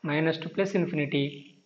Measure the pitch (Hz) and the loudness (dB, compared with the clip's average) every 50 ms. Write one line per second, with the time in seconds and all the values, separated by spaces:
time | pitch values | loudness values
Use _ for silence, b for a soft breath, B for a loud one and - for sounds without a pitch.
0 | - 160 147 151 160 160 160 160 - 170 - - 196 190 202 196 170 - - 156 | -2 0 2 2 2 2 0 0 -4 -8 -2 0 0 2 2 0 0 2 0 -2
1 | 147 143 143 143 139 143 - - - - - - _ | -2 0 2 0 0 0 -4 -10 -18 -20 -20 -20 _